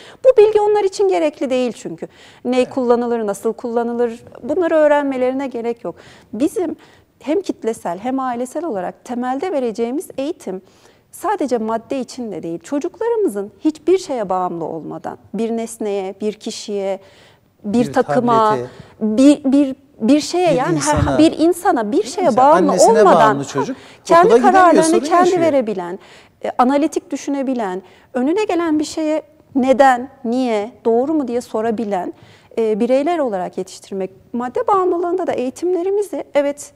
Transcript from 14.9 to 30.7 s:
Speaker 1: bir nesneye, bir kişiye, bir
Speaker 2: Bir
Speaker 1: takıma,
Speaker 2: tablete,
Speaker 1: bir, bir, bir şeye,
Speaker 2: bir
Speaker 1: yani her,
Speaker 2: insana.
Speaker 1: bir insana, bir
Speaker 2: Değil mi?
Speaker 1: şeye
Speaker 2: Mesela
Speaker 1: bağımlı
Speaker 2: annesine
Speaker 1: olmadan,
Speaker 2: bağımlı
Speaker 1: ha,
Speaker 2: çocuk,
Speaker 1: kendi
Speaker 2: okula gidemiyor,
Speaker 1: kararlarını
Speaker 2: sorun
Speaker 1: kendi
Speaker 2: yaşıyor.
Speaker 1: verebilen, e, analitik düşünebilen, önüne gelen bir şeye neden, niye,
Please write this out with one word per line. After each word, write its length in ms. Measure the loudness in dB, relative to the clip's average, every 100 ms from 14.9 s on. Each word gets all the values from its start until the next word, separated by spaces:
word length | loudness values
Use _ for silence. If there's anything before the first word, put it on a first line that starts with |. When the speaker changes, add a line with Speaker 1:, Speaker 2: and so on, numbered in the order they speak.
| -10 -12 -14 _
Speaker 1:
bir 180 | -6 -4 -4
nesneye, 580 | -6 -6 -4 -4 -6 -6
bir 120 | -6
kişiye, 680 | -6 -10 -12 -8 -6 -4 -6 -10 -20 -20 _ _ _
bir 240 | -4 0 0
Speaker 2:
Bir 60 |
Speaker 1:
takıma, 560 | 0 0 0 2 4 4
Speaker 2:
tablete, 200 | 2 -4 -12 -20 -6
Speaker 1:
bir, 500 | -2 4 6 6 4
bir, 240 | 2 2 -2 _ -4
bir 180 | 2 2
şeye, 320 | 2 0 2
Speaker 2:
bir 40 | 2
Speaker 1:
yani 240 | 0 0
her, 180 | 0 0
Speaker 2:
insana. 200 | 2 4
Speaker 1:
bir 220 | 4 4
insana, 480 | 0 2 0 0 0
bir 40 |
Speaker 2:
Değil 120 | -2
mi? 60 | -2
Speaker 1:
şeye 120 | -2
Speaker 2:
Mesela 160 | 0 4
Speaker 1:
bağımlı 280 | 6 6 4
Speaker 2:
annesine 280 | 4 6 6
Speaker 1:
olmadan, 160 | 6 6
Speaker 2:
bağımlı 280 | 4 2
Speaker 1:
ha, 40 | -2
Speaker 2:
çocuk, 280 | -4 -6 -8 -14 -14 2
Speaker 1:
kendi 220 | 4 6
Speaker 2:
okula 100 | 6
gidemiyor, 240 | 6 6
Speaker 1:
kararlarını 200 | 6 6 4
Speaker 2:
sorun 100 | 2
Speaker 1:
kendi 300 | 2 2 4
Speaker 2:
yaşıyor. 120 | 4
Speaker 1:
verebilen, 580 | 2 2 0 -4 -8 -12 -14 -20 -20 _
e, 80 | -4 0
analitik 540 | 2 2 0 -2 -8
düşünebilen, 720 | -8 -6 -4 -4 -4 -4 -8 -12 _ _
önüne 300 | -4 -2 -2
gelen 360 | -2 -2 0 -2
bir 40 |
şeye 380 | -2 -4 -4 -4 -6 _ _ -2
neden, 540 | 2 4 4 2 -2 -10 -4
niye, 460 | -2 -2 -2 -4